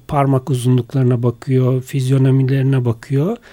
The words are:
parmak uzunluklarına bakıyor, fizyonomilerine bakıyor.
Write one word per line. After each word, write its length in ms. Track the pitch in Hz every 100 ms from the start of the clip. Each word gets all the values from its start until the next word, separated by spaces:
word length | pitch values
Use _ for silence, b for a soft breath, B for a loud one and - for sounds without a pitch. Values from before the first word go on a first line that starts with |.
| -
parmak 420 | 147 139 135 131
uzunluklarına 720 | 127 120 127 120 139 127 123
bakıyor, 580 | 123 120 - 131 127 131
fizyonomilerine 1040 | 127 139 127 135 131 131 131 135 135 135 120
bakıyor. 520 | 113 - 135 165 233 B